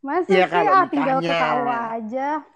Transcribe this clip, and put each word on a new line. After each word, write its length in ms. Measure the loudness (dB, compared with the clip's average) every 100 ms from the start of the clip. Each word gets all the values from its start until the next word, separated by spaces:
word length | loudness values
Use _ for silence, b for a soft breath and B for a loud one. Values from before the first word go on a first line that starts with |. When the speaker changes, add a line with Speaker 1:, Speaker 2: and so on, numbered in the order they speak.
Speaker 1:
Masa 240 | -4 -4 2
Speaker 2:
Iya, 160 | 2
Speaker 1:
sih, 80 | 4
Speaker 2:
kalau 160 | 2 4
Speaker 1:
ah, 140 | 4
tinggal 340 | 2 0 0 0
ke 60 |
Speaker 2:
nikahnya. 160 | 0 0
Speaker 1:
K 40 | 0 0
U 80 |
A 160 | -2 -4 -4 -8
aja. 320 | -8 -6 -4 -4 -8